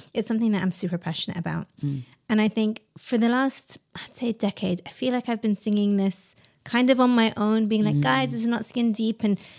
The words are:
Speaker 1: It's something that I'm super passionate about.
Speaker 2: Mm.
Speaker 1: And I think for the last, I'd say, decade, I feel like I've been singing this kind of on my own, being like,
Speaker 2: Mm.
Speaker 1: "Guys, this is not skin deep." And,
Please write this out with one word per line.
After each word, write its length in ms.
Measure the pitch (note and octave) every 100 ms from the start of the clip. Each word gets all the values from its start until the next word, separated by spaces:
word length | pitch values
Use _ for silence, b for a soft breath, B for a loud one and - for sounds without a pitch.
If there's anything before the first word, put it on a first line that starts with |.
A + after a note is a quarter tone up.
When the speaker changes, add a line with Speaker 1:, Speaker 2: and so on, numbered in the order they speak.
| B
Speaker 1:
It's 140 | - G#3
something 240 | A3 A3+
that 100 | G#3
I'm 100 | F#3
super 280 | - F3+ E3+
passionate 380 | E3+ E3 - F3
about. 300 | E3 E3 - -
Speaker 2:
Mm. 200 | C#3+ C#3 B2 B -
Speaker 1:
And 100 | G#3+
I 60 | G#3+
think 340 | A3 G#3+ A3 _ -
for 220 | - A#3+
the 100 | A#3
last, 500 | B3 C4+ - - - _ -
I'd 180 | -
say, 180 | - A#3+
decade, 500 | A3 G3+ - F#3 F3+ -
I 40 |
feel 240 | - B3+
like 140 | B3 B3
I've 140 | A3+
been 140 | A3 G3+
singing 420 | - G#3 G3+ G3+
this 380 | G3 - - - b b
kind 280 | - - B3+
of 80 | B3+
on 100 | B3
my 220 | A#3+ A3+ -
own, 300 | G#3 A3 G#3+
being 160 | G#3+
like, 120 | G#3+ C#3+
Speaker 2:
Mm. 60 |
Speaker 1:
"Guys, 280 | C#3+ C4 C4
this 100 | A#3+
is 60 | A3+
not 180 | A#3 A3
skin 260 | B3 A#3
deep." 320 | G#3 A3 A3+
And, 160 | G#3+ G3 B